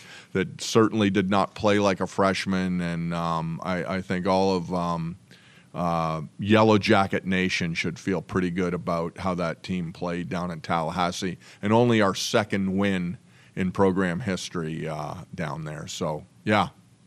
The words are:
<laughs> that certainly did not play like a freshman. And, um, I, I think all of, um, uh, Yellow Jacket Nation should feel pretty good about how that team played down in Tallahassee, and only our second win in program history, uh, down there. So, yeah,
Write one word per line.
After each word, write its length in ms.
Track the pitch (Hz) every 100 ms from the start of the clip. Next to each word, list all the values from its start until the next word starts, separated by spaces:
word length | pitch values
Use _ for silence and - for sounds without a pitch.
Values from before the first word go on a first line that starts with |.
| -
<laughs> 180 | - -
that 280 | 95 87 -
certainly 480 | - 117 107 107 101
did 200 | 101 95
not 240 | 101 92 -
play 240 | 107 104
like 220 | 101 92
a 60 | 92
freshman. 720 | - 95 92 - 95 92 90
And, 340 | 87 85 85 85
um, 440 | 85 82 82 82
I, 320 | 90 90 60 95
I 60 |
think 260 | 90 92 95
all 280 | 95 95 92
of, 160 | 85
um, 460 | 90 87 85 82 90 _ - - - _
uh, 480 | - 87 82 80 80 71 -
Yellow 400 | 101 107 110 107
Jacket 480 | 95 104 95 101 90
Nation 480 | 92 92 - 87
should 240 | 82 90 82
feel 240 | - 87
pretty 300 | - 98 90
good 240 | 87 90 87
about 420 | 87 85 85 -
how 160 | 92
that 300 | 87 85 -
team 280 | - 92 82
played 380 | - 87 87 87
down 220 | 90 87
in 100 | 82
Tallahassee, 800 | - 85 78 90 87 90 95 85 - -
and 100 | 104
only 260 | 113 120 113
our 140 | 98
second 640 | 90 - 117 101 101 95 95
win 400 | 101 95 87 90 _ - - -
in 160 | 92
program 480 | 95 98 92 92 87
history, 680 | 98 90 - 90 78 78 78
uh, 280 | 78 76 90 76
down 300 | - 78 76
there. 240 | 78 76 82
So, 380 | - 87 76 - _
yeah, 260 | - 107 92 - _ _